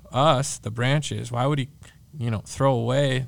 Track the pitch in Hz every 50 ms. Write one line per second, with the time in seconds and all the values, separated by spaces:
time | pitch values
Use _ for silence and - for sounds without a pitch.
0 | - - - 123 143 160 143 123 143 - - - - 113 113 117 120 131 143 156
1 | 143 - 113 107 117 117 120 120 123 139 151 143 123 - - - - - - -
2 | - - - 156 117 120 110 98 - - - - 135 139 131 117 117 120 127 143
3 | 147 135 127 131 131